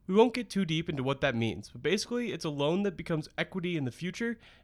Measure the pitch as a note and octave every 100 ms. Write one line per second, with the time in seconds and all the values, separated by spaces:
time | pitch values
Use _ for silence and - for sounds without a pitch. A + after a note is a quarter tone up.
0 | - F#3+ B3 B3 B3 G3 F#3 D#3+ D#3 D3
1 | B2+ C3+ C#3+ A#2+ A2+ D#2+ - B2 C#3+ G3+
2 | - A#3+ A#3 D3 E3 C#3+ C#3+ F3+ G3+ D#3
3 | E3 D#3+ D3+ - E3+ F#3+ F3 E3+ C3 -
4 | E3+ F#3 A#3 A3+ - -